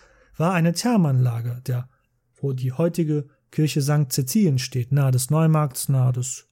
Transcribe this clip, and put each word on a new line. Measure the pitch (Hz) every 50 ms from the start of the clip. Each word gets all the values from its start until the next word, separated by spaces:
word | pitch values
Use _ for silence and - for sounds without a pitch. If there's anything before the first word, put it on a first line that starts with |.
| _ _ _ _ _ _ -
war | - 156 180 190
eine | 170 165 170 170
Thermanlage, | - - 240 240 202 165 143 131 127 127 123 117 117 117 120 120 - -
der, | - 127 123 - - _ _ _ _ _ _ _ _ _ _
wo | - 139 131
die | 127 127 131 127
heutige | - 165 175 170 180 165 151 151 147 143 - _ _ _ _
Kirche | - - 156 151 - 156 135
Sankt | 143 147 147 147 131 -
Cäcilien | - 131 131 - 220 208 165 135 127
steht, | 127 - - 127 120 - 135
nahe | 143 139 131 127
des | 127 - -
Neumarkts, | 151 156 160 160 156 156 151 139 - - - -
nahe | 139 131 127 127 123
des | 123 127 - - - - _